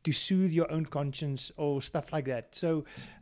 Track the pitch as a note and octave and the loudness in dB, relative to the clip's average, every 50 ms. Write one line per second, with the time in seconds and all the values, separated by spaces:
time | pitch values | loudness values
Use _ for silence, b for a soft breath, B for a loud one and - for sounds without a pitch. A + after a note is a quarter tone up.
0 | - D#3+ C#3 - - - F#3+ F#3 F#3+ F#3 D#3+ E3 E3 - D#3 D#3+ D#3 - - D3 | -2 0 0 0 2 2 4 4 4 4 4 2 2 2 0 0 -2 0 -2 -2
1 | C#3+ C#3 C3 - D#3 C#3+ C#3 B2+ - - - - D#3 D3 C#3+ C#3 C3 - - D#3+ | -2 -2 -2 -2 -2 -2 -2 -4 -6 -8 -4 -2 0 0 0 0 -2 -2 -4 -4
2 | C#3 - - D#3 C3+ C3+ B2+ A#2 A2 - - - F3 E3 E3 D#3 D3 B B B | -4 -2 -2 -2 -2 -2 -2 -4 -6 -8 -6 -2 0 2 2 0 0 B B B
3 | B B B B | B B B B